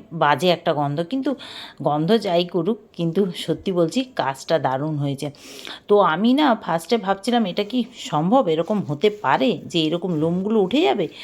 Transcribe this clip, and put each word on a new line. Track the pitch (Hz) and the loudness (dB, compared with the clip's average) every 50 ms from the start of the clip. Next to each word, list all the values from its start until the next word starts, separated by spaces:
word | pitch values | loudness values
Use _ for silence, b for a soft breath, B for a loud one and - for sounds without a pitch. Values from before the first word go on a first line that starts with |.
| - - 160 | -6 -8 -2
বাজে | 165 156 143 147 135 175 180 | 0 2 2 4 4 4 2
একটা | 170 165 - 175 156 | 2 2 0 -2 0
গন্ধ, | 147 147 143 143 156 175 170 | 0 0 -2 -2 -4 -4 -4
কিন্তু | 262 269 262 294 262 B B B B B B B B B | -4 -2 -2 -2 -4 B B B B B B B B B
গন্ধ | - 160 147 151 156 165 226 | -2 0 0 2 2 2 2
যাই | 233 202 196 170 175 180 | 2 2 2 2 2 0
করুক, | 175 - 180 165 190 233 - - - - | 0 -2 -2 0 0 -2 -4 -6 -14 -6
কিন্তু | - 170 165 160 190 208 185 - | -4 -2 0 2 0 0 0 -2
সত্যি | - - - 156 156 - 202 | -6 -4 -4 -4 -4 -2 -2
বলছি | 185 175 170 160 - 254 262 | 2 2 2 2 0 -2 -4
কাজটা | - - - 131 131 135 - - - 165 156 | -4 -4 -4 -4 -4 -4 -6 -4 0 0 0
দারুণ | 135 135 131 135 143 160 156 | 0 0 -2 -2 -2 -2 -2
হয়েছে। | 143 143 143 139 139 151 143 - B B B B B B B B B B | -2 -2 -4 -4 -4 -6 -10 -10 B B B B B B B B B B
তো | - 208 208 | 2 4 4
আমি | 190 170 156 170 214 240 254 | 4 4 2 2 2 2 4
না | 285 302 277 226 | 4 4 2 2
ফার্স্টে | 220 - - 165 170 - - 240 | 0 -2 -4 -4 -2 -2 0 -2
ভাবছিলাম | 226 190 190 196 196 - 247 233 240 220 | -2 0 -2 -2 -2 0 0 0 0 0
এটা | 180 175 - 208 | 0 -2 -4 -4
কি | 202 247 254 233 - - | -2 -2 -4 -4 -4 -6
সম্ভব, | - - - - 151 156 180 233 277 262 | -14 -8 -4 -2 0 2 4 4 4 4
এরকম | 175 160 156 170 - 214 202 | 2 0 0 0 0 -2 -2
হতে | 147 123 147 147 - 208 | -2 -4 -4 2 2 0
পারে | 208 - - 127 143 165 262 254 185 143 - | 2 2 0 0 2 2 2 2 0 -2 -4
যে | 127 - 170 156 | -4 -2 0 0
এরকম | 156 165 175 - 185 170 | 0 0 -2 -2 -2 -2
লোমগুলো | 147 151 165 175 180 190 208 226 220 | 0 0 0 0 -2 -2 0 2 2
উঠে | 190 180 220 285 | 2 2 2 2
যাবে? | 349 403 - 214 165 147 B B | 2 2 2 0 -2 -4 B B